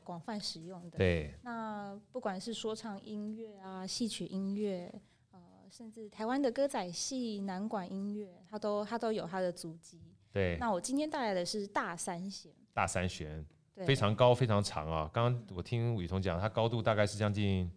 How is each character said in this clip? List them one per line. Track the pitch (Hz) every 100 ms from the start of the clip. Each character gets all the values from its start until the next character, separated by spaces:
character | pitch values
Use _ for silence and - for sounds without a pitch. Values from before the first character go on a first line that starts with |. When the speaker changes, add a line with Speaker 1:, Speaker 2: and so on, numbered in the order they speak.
Speaker 1:
广 | - 170
泛 | 196 214
使 | - 160
用 | 165 185 175
的。 | -
Speaker 2:
对。 | 92 85 73 69
Speaker 1:
那 | - 226 220 208 202 202 -
不 | 254
管 | 220 190
是 | 233
说 | 214 220
唱 | 220 226 196
音 | - 208 208
乐 | 220 220 196
啊、 | 190 190
戏 | 185 - 226
曲 | - -
音 | 190 196
乐， | 202 208 180 175 - - _ _
呃， | 190 175 185 190
甚 | - 226
至 | 220 214
台 | - 220
湾 | 269
的 | 269
歌 | 254 277
仔 | 262 180
戏、 | 165 - 262 233 208
南 | 196 185 214
管 | 214 180
音 | 190 202
乐， | 208 196 175 -
它 | 214
都， | 214 208
它 | 208 233
都 | 233
有 | 214 170
它 | 185
的 | 180
足 | 170 170 165
迹。 | - 165 - - _
Speaker 2:
对。 | 101 92 85
Speaker 1:
那 | 233
我 | 190
今 | - 277
天 | 302
带 | 302 226
来 |
的 | 185
是 | 175 214 202
大 | 302 214 170
三 | - 175 196
弦。 | - 160 - -
Speaker 2:
大 | - 92
三 | 92 90
弦。 | - 76 78 76 - _
Speaker 1:
对。 | -
Speaker 2:
非 | 180 139
常 | 104
高， | 104 123
非 | 120 123
常 | 104
长 | 104 - 78
啊！ | 80 78
刚 | 117
刚 | 120 123 117 90
我 |
听 | - 120 117 113
雨 | 87
桐 | 95
讲， | 95 85
它 | 110
高 | - 113
度 | 117
大 | 113
概 | 107
是 | 101 104
将 | 107
近 | 104 101 95 87